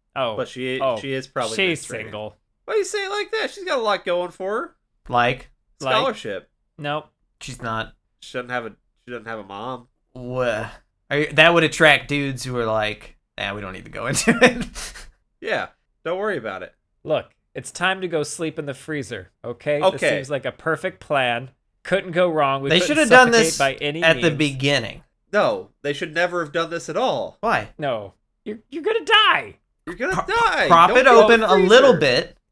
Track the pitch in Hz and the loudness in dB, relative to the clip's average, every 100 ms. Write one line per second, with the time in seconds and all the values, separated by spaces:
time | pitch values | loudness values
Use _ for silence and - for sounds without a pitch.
0 | _ 135 123 107 123 127 127 131 135 113 | _ -6 -4 -4 -8 -8 -6 -2 -2 -2
1 | 135 135 135 143 113 113 185 160 - 117 | -4 -8 -6 -6 -4 -2 -2 -2 -8 -12
2 | 110 107 107 _ _ _ - 427 359 415 | -10 -12 -12 _ _ _ -4 -2 -2 -4
3 | 392 403 415 440 415 - 359 277 214 190 | -6 -6 -6 -6 -6 -8 -4 -2 -2 -2
4 | 190 175 180 - 190 220 349 _ _ _ | -2 -4 -4 -6 -6 -6 -8 _ _ _
5 | - 123 120 - - _ _ - 135 131 | -2 2 2 0 -10 _ _ -10 -2 0
6 | 262 214 110 98 _ _ _ - 143 151 | 0 -4 -8 -10 _ _ _ -12 -8 -8
7 | - _ _ _ - 117 117 113 110 _ | -10 _ _ _ -18 -12 -8 -6 -8 _
8 | _ _ - 127 123 123 113 101 _ _ | _ _ -12 -12 -8 -8 -8 -16 _ _
9 | - 120 110 113 98 101 120 123 120 _ | -16 -14 -12 -12 -12 -10 -10 -10 -14 _
10 | _ 127 123 127 123 107 113 - _ _ | _ -16 -8 -2 -2 -2 -6 -14 _ _
11 | - 143 147 147 165 170 156 - 156 139 | -6 -4 0 4 6 6 2 4 4 4
12 | - 143 139 131 131 123 113 110 107 107 | 0 -4 -4 -8 -8 -4 -2 -2 -2 -6
13 | - _ _ - 101 104 98 90 95 104 | -16 _ _ -10 -8 -8 -10 -12 -14 -8
14 | 117 143 - - 254 240 - - - - | -4 -2 0 4 4 2 -8 -10 -14 -16
15 | - _ _ - 214 165 92 _ _ _ | -20 _ _ -12 -6 -6 -6 _ _ _
16 | 160 185 208 170 110 95 87 _ _ _ | -8 -4 -4 -4 -6 -10 -14 _ _ _
17 | 139 147 - _ _ 139 - - 180 190 | -4 -4 -4 _ _ -14 -14 -6 -4 -4
18 | 185 160 147 - 160 151 143 135 - 147 | -4 -4 -4 -6 -8 -8 -10 -10 -8 -8
19 | 131 107 92 _ 107 - 151 147 185 147 | -8 -12 -14 _ -14 -8 -4 2 2 2
20 | 151 104 123 139 127 - 160 156 185 - | 0 -2 -4 -6 -6 -6 -4 -4 -4 -10
21 | - 143 127 120 131 _ _ _ - 190 | -4 0 0 -2 -8 _ _ _ -4 -2
22 | 190 170 180 156 139 139 139 170 - 302 | -2 0 0 2 0 0 2 2 2 2
23 | 269 254 247 233 160 - 139 131 147 156 | 8 8 8 6 2 2 0 0 -4 0
24 | 165 160 170 143 151 131 139 139 110 - | 2 4 2 2 -2 0 0 0 -2 -12
25 | _ _ - 208 151 101 98 _ 143 147 | _ _ -4 0 2 0 -6 _ -8 -6
26 | 170 156 175 175 156 160 160 165 - 165 | -6 -2 -2 -2 -4 -4 -4 -6 -6 -2
27 | 254 139 98 - 226 147 104 - 143 113 | -2 -2 -4 -6 -2 -2 -4 -8 -6 -6
28 | 98 _ _ _ - 226 _ 311 349 453 | -8 _ _ _ -14 -14 _ -6 -4 -2
29 | 320 427 415 214 196 - _ _ - 359 | 2 2 4 0 -4 -18 _ _ -14 -6
30 | 359 381 - 453 453 311 180 170 180 247 | -4 -4 -2 0 0 2 4 6 8 6
31 | 262 233 214 233 214 196 185 240 262 175 | 8 8 8 6 4 4 8 8 8 6
32 | 139 127 180 - _ | 4 2 -2 -12 _